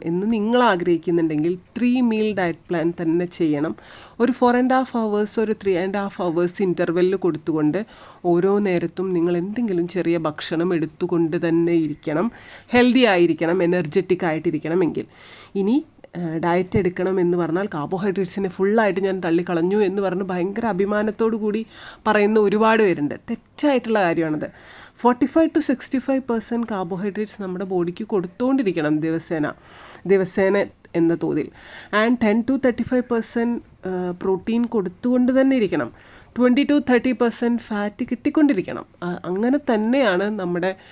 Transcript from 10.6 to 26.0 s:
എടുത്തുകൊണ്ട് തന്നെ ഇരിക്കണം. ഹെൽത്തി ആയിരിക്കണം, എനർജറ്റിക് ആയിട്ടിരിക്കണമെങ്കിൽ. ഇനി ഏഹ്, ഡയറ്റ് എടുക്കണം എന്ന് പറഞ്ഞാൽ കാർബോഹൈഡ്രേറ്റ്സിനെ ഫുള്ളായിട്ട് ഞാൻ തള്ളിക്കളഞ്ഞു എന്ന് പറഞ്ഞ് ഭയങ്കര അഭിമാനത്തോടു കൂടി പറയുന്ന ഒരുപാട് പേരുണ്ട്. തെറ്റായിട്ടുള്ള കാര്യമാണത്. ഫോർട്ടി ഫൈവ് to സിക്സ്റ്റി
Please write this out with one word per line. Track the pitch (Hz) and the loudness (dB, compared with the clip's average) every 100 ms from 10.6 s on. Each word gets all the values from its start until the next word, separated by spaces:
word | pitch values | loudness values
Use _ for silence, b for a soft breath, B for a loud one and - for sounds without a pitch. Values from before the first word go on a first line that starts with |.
| 180 175 | 0 -2
എടുത്തുകൊണ്ട് | 151 - 175 175 165 175 175 | -4 -4 -2 0 0 0 0
തന്നെ | 165 170 170 156 | 2 4 2 0
ഇരിക്കണം. | 147 - 151 233 B B B B 247 | -4 -4 -2 -2 B B B B 4
ഹെൽത്തി | 247 247 233 | 4 6 4
ആയിരിക്കണം, | 185 170 160 165 185 170 | 4 4 2 0 2 2
എനർജറ്റിക് | 175 175 190 180 180 180 | 2 0 -2 0 0 0
ആയിട്ടിരിക്കണമെങ്കിൽ. | 156 170 156 156 175 170 - - B B B B 196 | -2 -2 -4 -2 0 0 -2 -8 B B B B -2
ഇനി | 196 269 - _ - | 0 0 -2 _ -14
ഏഹ്, | - 175 160 170 | -8 -6 -2 0
ഡയറ്റ് | 175 180 214 | 0 0 0
എടുക്കണം | 180 175 180 190 | 0 -2 -2 2
എന്ന് | 175 175 | 2 2
പറഞ്ഞാൽ | 165 170 202 160 | 0 -2 -4 -6
കാർബോഹൈഡ്രേറ്റ്സിനെ | 147 180 202 190 180 - 190 180 | -6 -4 -2 -2 -4 -4 -6 0
ഫുള്ളായിട്ട് | 190 226 208 185 190 | 2 2 2 0 -2
ഞാൻ | 190 170 | -2 0
തള്ളിക്കളഞ്ഞു | 165 175 170 175 208 196 | 0 0 0 0 2 0
എന്ന് | 202 190 | 0 -2
പറഞ്ഞ് | 180 190 | -4 -4
ഭയങ്കര | 180 180 202 226 | -4 -4 -4 -4
അഭിമാനത്തോടു | 180 202 208 214 208 226 220 | -2 -2 0 -2 -2 -2 0
കൂടി | 214 208 220 B B B - | -2 -4 -6 B B B 0
പറയുന്ന | 214 202 220 202 | 4 4 4 4
ഒരുപാട് | 208 220 226 208 | 4 4 4 4
പേരുണ്ട്. | 156 143 110 - | 2 -2 -6 -8
തെറ്റായിട്ടുള്ള | 226 _ - 294 262 233 220 180 | -10 _ -2 0 2 2 2 2
കാര്യമാണത്. | 160 160 151 - B B B B - | 2 0 -2 -6 B B B B -2
ഫോർട്ടി | 240 247 277 | 0 2 2
ഫൈവ് | 320 320 320 | 2 2 2
to | 294 | 0
സിക്സ്റ്റി | 254 - 269 | -2 -2 -4